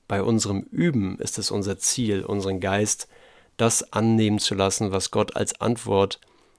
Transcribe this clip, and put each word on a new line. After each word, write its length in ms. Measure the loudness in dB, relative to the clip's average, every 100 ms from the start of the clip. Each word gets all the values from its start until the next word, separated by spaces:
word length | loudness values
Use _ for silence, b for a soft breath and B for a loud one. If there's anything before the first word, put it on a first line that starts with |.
| -6
Bei 160 | -2
unserem 380 | 2 2 2 -2
Üben 580 | -4 0 2 2 0 -4
ist 200 | -6 -6
es 120 | -4
unser 280 | -2 -4 -4
Ziel, 460 | -2 -2 0 -2
unseren 360 | -2 -4 -2 -2
Geist 480 | 0 0 0 -2 -8 B B B B B
das 360 | 2 2 -2
annehmen 460 | 0 2 4 4 2
zu 160 | 0
lassen, 380 | 2 0 2 0
was 180 | -2 -2
Gott 260 | -2 -2 -2
als 240 | -4 -2
Antwort 600 | -2 -2 0 2 2 -2 b b b